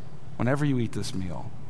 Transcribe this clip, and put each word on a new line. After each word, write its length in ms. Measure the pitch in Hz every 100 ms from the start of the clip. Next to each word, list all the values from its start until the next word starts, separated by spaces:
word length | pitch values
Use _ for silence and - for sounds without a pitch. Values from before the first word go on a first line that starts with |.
| - - - -
whenever 280 | 113 143
you 140 | 147 127
eat 140 | 107
this 220 | 104 98
meal, 360 | 98 92 67 - - -